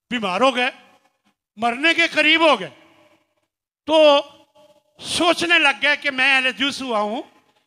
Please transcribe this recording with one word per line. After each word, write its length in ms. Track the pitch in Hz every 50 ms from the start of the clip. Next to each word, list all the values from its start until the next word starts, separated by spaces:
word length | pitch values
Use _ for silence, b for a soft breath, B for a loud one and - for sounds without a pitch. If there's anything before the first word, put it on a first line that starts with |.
| _ _
बीमार 320 | 233 247 214 190 180 196 247
हो 100 | 269 247
गए, 200 | 247 247 262 - - _ _ _ _ _ _ _ _ _ _ _ _ _ _ _ 202
मरने 360 | 226 240 233 247 294 330 330
के 140 | 320 339 320
करीब 340 | - 294 302 302 320 330 330
हो 140 | 320 269
गए, 160 | 208 180 147 - _ _ _ _ _ _ _ _ _ _ _ _ _ _ _ _ _ _ _ _ _ _
तो 100 | - 311 320 311 294 285 285 320 - - _ _ _ _ _ _ _ _ _ _ _ _ _
सोचने 580 | - - - - 320 349 330 - 330 339 339 330
लग 220 | 311 285 254 214
गए 160 | 233 285 294
कि 140 | 285 285 294
मैं 240 | 269 262 262 277 269
अहले 140 | 262 254 262
हदीस 340 | 240 180 262 285 254 - 269
हुआ 160 | 262 233 208
हूँ, 460 | 208 208 220 269 359 - _ _ _ _ _ _ _